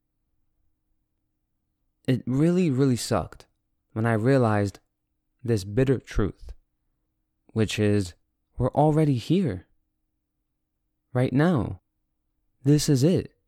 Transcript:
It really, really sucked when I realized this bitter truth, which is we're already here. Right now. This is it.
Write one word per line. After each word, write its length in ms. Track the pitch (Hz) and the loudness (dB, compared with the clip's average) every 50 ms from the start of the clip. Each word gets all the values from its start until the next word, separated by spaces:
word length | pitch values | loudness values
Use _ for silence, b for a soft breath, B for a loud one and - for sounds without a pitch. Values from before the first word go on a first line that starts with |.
| _ _ _ _ _ _ _ _ _ _ _ _ _ _ _ _ _ _ _ _ _ _ _ _ _ _ _ _ _ _ _ _ _ _ _ _ _ _ _ _ - | _ _ _ _ _ _ _ _ _ _ _ _ _ _ _ _ _ _ _ _ _ _ _ _ _ _ _ _ _ _ _ _ _ _ _ _ _ _ _ _ -4
It 160 | - 131 113 - - | -2 -2 -2 -2 -4
really, 420 | 127 135 156 170 175 185 185 160 | -2 0 2 2 2 2 0 0
really 280 | 127 127 143 135 123 110 | 2 2 2 2 0 -2
sucked 500 | - - 117 90 78 - - - - _ _ _ _ _ _ _ _ _ - | -2 -2 -2 -4 -4 -6 -12 -20 -20 _ _ _ _ _ _ _ _ _ -8
when 120 | 113 110 | -4 -2
I 80 | 117 113 | 0 0
realized 640 | 107 107 127 139 135 123 110 107 104 101 101 - - _ _ _ _ _ _ _ _ _ _ _ _ - | 0 2 2 2 2 2 2 2 0 -2 -2 -6 -10 _ _ _ _ _ _ _ _ _ _ _ _ -4
this 200 | 113 117 104 92 | -4 -4 -4 -4
bitter 340 | 101 101 120 135 131 131 110 | -4 -2 -2 0 0 0 -2
truth, 540 | - - - - 107 92 - _ - - - - _ _ _ _ _ _ _ _ _ _ _ _ _ _ _ _ _ _ - | -4 -6 -2 -2 -2 -2 -4 _ -18 -20 -20 -20 _ _ _ _ _ _ _ _ _ _ _ _ _ _ _ _ _ _ -2
which 260 | 110 110 - - - | -2 -2 -2 0 -2
is 340 | 107 104 104 104 98 90 - _ _ _ _ _ _ _ _ - | 0 0 2 0 -2 -4 -10 _ _ _ _ _ _ _ _ -4
we're 120 | 120 127 | -4 -2
already 460 | - 135 147 156 147 156 156 147 135 | 0 2 2 2 4 2 2 2 0
here. 520 | 117 - - 151 196 196 139 92 90 - _ _ _ _ _ _ _ _ _ _ _ _ _ _ _ _ _ _ _ _ _ _ _ _ _ _ _ _ _ - | -2 -2 -2 -2 0 0 -2 -4 -8 -12 _ _ _ _ _ _ _ _ _ _ _ _ _ _ _ _ _ _ _ _ _ _ _ _ _ _ _ _ _ -2
Right 200 | 123 127 - - | -2 -2 0 2
now. 460 | 135 151 180 180 123 92 - 92 - _ _ _ _ _ _ _ _ _ _ _ _ _ _ _ _ - | 2 2 2 2 0 -2 -4 -8 -12 _ _ _ _ _ _ _ _ _ _ _ _ _ _ _ _ 0
This 260 | 139 147 151 - - | 2 2 2 2 2
is 140 | 143 123 131 | 2 2 2
it. 300 | 170 185 139 - - _ _ _ | 2 2 0 -4 -6 _ _ _